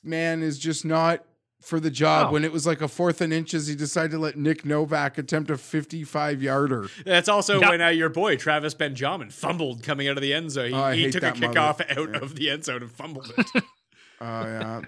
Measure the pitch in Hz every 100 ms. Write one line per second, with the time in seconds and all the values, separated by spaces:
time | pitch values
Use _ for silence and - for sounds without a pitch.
0 | 156 160 165 165 160 143 156 151 160 160
1 | 165 170 - _ _ _ - 165 156 127
2 | 151 156 151 151 156 160 147 160 156 -
3 | 175 165 170 160 160 165 147 147 147 170
4 | 160 160 156 147 147 156 143 151 156 151
5 | 143 143 135 156 147 143 - 160 147 165
6 | 147 151 147 143 135 135 143 127 98 -
7 | 175 180 175 208 196 196 196 170 170 165
8 | 160 160 208 139 - 151 151 147 151 131
9 | 135 185 117 - 156 170 151 120 113 143
10 | 139 139 139 147 165 135 120 135 135 127
11 | 131 180 131 120 120 120 151 151 160 139
12 | 160 139 135 151 147 147 147 123 120 -
13 | 147 143 - - 226 254 - _ _ _
14 | _ - 117 113 113 113 110 113